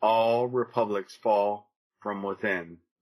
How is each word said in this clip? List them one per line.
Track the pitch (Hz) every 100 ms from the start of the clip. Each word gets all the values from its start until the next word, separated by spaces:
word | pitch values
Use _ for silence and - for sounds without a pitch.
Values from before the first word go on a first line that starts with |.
all | 110 113 113 117 123
republics | 127 117 - 107 101 92 -
fall | 117 104 101 104 - _ _ _
from | 107 101
within, | 98 98 107 92 82 85 _ _